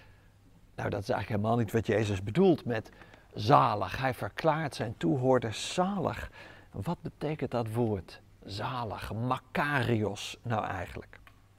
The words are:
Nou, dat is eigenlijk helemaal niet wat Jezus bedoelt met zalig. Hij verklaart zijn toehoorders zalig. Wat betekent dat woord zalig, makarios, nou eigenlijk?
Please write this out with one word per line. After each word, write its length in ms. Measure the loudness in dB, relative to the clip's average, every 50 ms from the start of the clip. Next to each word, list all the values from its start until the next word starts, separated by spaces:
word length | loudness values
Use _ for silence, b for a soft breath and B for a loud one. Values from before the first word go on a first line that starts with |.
| b b b b b b b b -20 -20 -20 -20 -20 -16 -10
Nou, 140 | -6 -4 -2
dat 120 | -2 -2
is 80 | -2 0
eigenlijk 320 | 0 0 0 -2 -2 0
helemaal 220 | 2 2 2 2 2
niet 80 | 2
wat 160 | 0 0 2 2
Jezus 360 | 2 2 2 2 0 -2 -4
bedoelt 420 | -2 2 4 6 6 6 4 2
met 260 | -2 -4 -4 -4 -8 B B B B B B B B -10
zalig. 640 | -2 4 6 8 8 8 6 4 0 -2 -2 -2 -2
Hij 160 | -2 -2 -2
verklaart 640 | -2 -6 -8 -6 -2 0 0 0 0 -2 -4 -4
zijn 220 | -4 -6 -6 -4 -2
toehoorders 760 | 0 0 2 2 4 4 4 4 4 0 -4 -6 -8 -4 -2
zalig. 580 | 0 0 0 0 -2 -2 -2 -2 -4 -6 -12 B B B B B B B B
Wat 300 | -10 -6 -4 -4 -4 -4
betekent 500 | -6 -10 -10 -6 -6 -4 -4 -4 -4 -2
dat 220 | -2 -2 -2 -2 0
woord 480 | 0 2 2 0 -2 -4 -8 -16 -20 -20 -20 -20 -20 -14
zalig, 680 | -10 -8 -6 -6 -4 -4 -4 -6 -6 -6 -8 -8 -8 -6
makarios, 1200 | -4 -2 -2 -2 -2 -4 -4 -2 -2 0 2 2 2 2 2 2 2 2 0 -2 -4 -8 -10 -12 -10
nou 240 | -6 -2 -2 -2 -2
eigenlijk? 540 | -2 -4 -6 -6 -8 -10 -12 -14 -14 -18 -20 -20 -20 -20 -20 -20 _ _